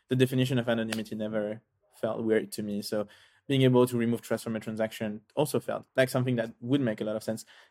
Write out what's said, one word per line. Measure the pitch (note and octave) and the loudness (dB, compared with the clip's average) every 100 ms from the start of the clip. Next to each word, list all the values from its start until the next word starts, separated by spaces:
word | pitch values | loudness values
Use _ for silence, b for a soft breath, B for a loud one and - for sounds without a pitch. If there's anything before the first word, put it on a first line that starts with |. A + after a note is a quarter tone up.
| _ | _
the | C3 | 2
definition | B2+ B2+ C3 C3 | 4 4 2 0
of | A#2+ | 0
anonymity | A#2 A2+ A2 G#2 A2 | 0 -2 -4 -6 -6
never | G#2+ A2 G#2 G#2+ - _ _ - | -4 -4 -4 -6 -14 _ _ -6
felt | A2+ A2 | -4 -2
weird | A2+ A2+ - | 2 2 2
to | - | -4
me. | G#2 G2+ | -6 -4
So | - G#2+ G#2 b b b - | -4 -4 -4 b b b -2
being | C3+ | 4
able | C3 B2 B2 | 6 6 4
to | A#2+ | 2
remove | A#2 A#2 | 0 -2
trust | - A2+ | -2 -4
from | A#2+ A2 | -4 -6
a | |
transaction | A2 A2 A2 - A2 G#2+ - - | -6 -4 -4 -2 -8 -8 -6 -2
also | D3 A#2+ | 0 0
felt | - A2 - - | -2 -6 -2 0
like | C3 | 2
something | C3 B2+ A#2+ | 2 0 0
that | A2+ - | -2 -6
would | A#2+ C#3+ | -2 0
make | B2 G#2+ | 0 -2
a | |
lot | G#2+ A2 | -4 -4
of | |
sense. | - A2 b b b | -4 -8 b b b